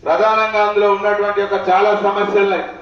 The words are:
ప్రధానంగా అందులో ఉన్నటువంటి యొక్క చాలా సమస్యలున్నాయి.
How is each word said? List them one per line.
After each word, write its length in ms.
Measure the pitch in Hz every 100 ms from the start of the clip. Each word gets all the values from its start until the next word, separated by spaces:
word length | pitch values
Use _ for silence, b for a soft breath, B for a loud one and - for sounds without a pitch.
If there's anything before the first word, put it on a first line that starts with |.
ప్రధానంగా 600 | 147 170 220 220 220 214 208
అందులో 200 | 208 202 196
ఉన్నటువంటి 440 | 208 208 202 202
యొక్క 140 | 196 196 180
చాలా 220 | 185 208 208 202
సమస్యలున్నాయి. 600 | 202 202 202 196 180 - -